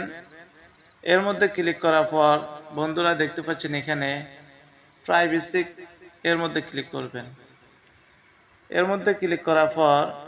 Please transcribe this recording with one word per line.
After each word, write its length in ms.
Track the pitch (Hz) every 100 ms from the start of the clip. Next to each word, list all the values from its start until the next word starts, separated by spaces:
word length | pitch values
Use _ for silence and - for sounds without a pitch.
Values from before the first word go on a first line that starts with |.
| - 165 - - - _ 170 _ _ _
এর 180 | - 185
মধ্যে 260 | 202 190 202
ক্লিক 300 | 185 170 165
করার 260 | 165 160 156
পর 220 | 156 151 151 151 - - 147
বন্ধুরা 360 | 156 160 170 160
দেখতে 260 | 156 -
পাচ্ছেন 320 | 151 175 151
এখানে 360 | 147 135 147 139 143 143 139 - - _ _ _ _ -
প্রাইভেসি, 560 | 175 170 165 160 185 175 - - - 180 -
এর 140 | 170 165
মধ্যে 240 | 165 156
ক্লিক 260 | 143 135 131
করবেন। 340 | 139 127 123 120 131 - _ _ _ _ _ _ _ _ _ _ _ _
এর 160 | 170 185
মধ্যে 260 | 196 202
ক্লিক 280 | 196 180 170
করার 260 | - 156 156 160
পর 220 | 151 143 151 143